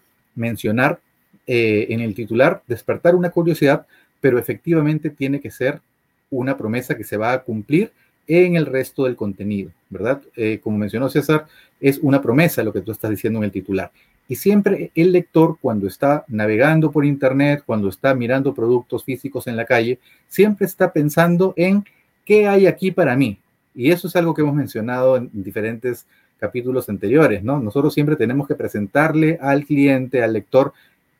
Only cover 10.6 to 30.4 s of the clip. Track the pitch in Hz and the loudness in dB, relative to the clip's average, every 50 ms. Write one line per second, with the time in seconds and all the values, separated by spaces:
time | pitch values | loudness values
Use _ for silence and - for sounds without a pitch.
10.6 | - 110 107 104 107 98 110 117 139 131 - 151 143 156 156 151 - - _ _ | -4 -4 -4 -2 -4 -4 -4 -4 -4 -2 0 0 0 2 0 0 -2 -6 _ _
11.6 | _ _ _ _ 139 139 139 - 160 135 139 139 - 120 120 147 175 160 - 123 | _ _ _ _ 0 0 0 2 2 2 2 2 2 2 2 4 2 2 0 -2
12.6 | 110 107 - 101 90 110 107 - - 107 104 90 - 107 113 110 107 101 - 98 | -4 -2 -4 -4 -6 -8 -8 -6 -4 -4 -4 -2 -4 -4 -2 -2 -4 -4 -4 -6
13.6 | 90 - 98 95 92 - _ _ _ _ _ _ _ - 123 - - 196 208 208 | -6 -4 -4 -4 -4 -8 _ _ _ _ _ _ _ -10 -10 -2 2 2 4 4
14.6 | 196 202 - - 165 - - 160 165 185 180 175 170 - - 160 160 165 160 - | 2 2 0 -2 -4 -4 0 2 4 4 4 2 0 2 2 2 2 2 0 -2
15.6 | - 123 110 101 98 95 - - 143 139 147 - - - 113 107 107 107 107 110 | -4 -2 -2 -2 -2 -4 -4 -2 0 0 0 0 -4 -6 -4 -2 0 0 2 4
16.6 | 135 151 160 156 156 147 147 151 143 143 139 139 139 127 131 139 143 147 143 143 | 4 4 4 4 2 2 2 0 0 0 0 0 0 0 2 2 2 2 0 -2
17.6 | - - 113 107 98 98 - - - 135 131 123 117 117 131 135 139 139 139 120 | -2 -4 -2 -2 -2 -2 -4 -2 0 0 0 0 0 0 0 0 0 -2 -2 -2
18.6 | 113 120 127 120 123 _ 127 113 - 135 127 120 - 135 - 143 - 127 117 113 | 0 0 0 0 -2 _ -8 -8 -6 -8 -8 -8 -8 -10 -10 -10 -8 -6 -6 -6
19.6 | 117 - 127 117 113 120 127 - _ _ _ _ _ _ - - 202 214 202 - | -2 0 0 0 0 0 -4 -6 _ _ _ _ _ _ 0 2 2 2 2 0
20.6 | 202 175 - - 185 180 - 160 147 151 - 170 170 175 175 175 190 190 - 165 | -2 -4 0 0 -2 0 2 0 0 2 2 2 2 4 4 2 2 0 0 0
21.6 | 175 190 196 208 196 - _ _ _ _ _ _ _ - 208 214 208 202 196 196 | 0 2 2 0 -2 -4 _ _ _ _ _ _ _ 2 4 4 4 4 4 6
22.6 | 190 170 - - 190 190 180 190 165 131 123 139 135 107 101 - _ _ _ _ | 6 4 4 2 -2 -2 0 2 2 2 2 2 0 0 -2 -8 _ _ _ _
23.6 | _ _ - 127 120 151 175 170 - 170 - 180 170 165 151 156 151 147 143 147 | _ _ -8 -2 0 2 2 0 -2 -2 -2 0 0 0 0 0 0 0 0 -2
24.6 | 127 - - 113 110 123 123 127 131 131 131 123 123 - - 101 92 101 - 110 | -4 -4 -6 -8 -6 -4 -2 0 2 2 2 2 -2 -6 -10 -10 -10 -8 -6 -6
25.6 | 107 113 117 110 - 123 120 - - _ _ _ _ _ _ _ 110 104 - 123 | -6 -6 -6 -6 -6 -6 -6 -8 -10 _ _ _ _ _ _ _ -8 -6 -6 -6
26.6 | 120 127 131 123 - - 101 90 101 101 127 156 156 127 104 92 98 123 143 147 | -4 -4 -4 -4 -4 -4 -6 -4 0 2 4 4 4 4 2 -2 -2 -4 -2 -2
27.6 | 113 104 - 139 139 147 147 151 147 147 156 147 110 117 127 143 139 - - - | -4 -2 -2 0 0 0 0 0 0 0 0 0 0 0 -2 -2 -2 -4 -6 -6
28.6 | 110 104 - 107 101 98 - 143 156 160 147 156 156 156 165 165 139 139 139 147 | -6 -6 -6 -6 -6 -2 0 0 0 2 2 2 2 2 0 0 0 0 0 0
29.6 | 147 - 151 139 139 139 135 127 131 127 - 127 113 113 110 104 | 0 0 2 2 4 4 2 2 0 -2 -2 0 0 0 0 -2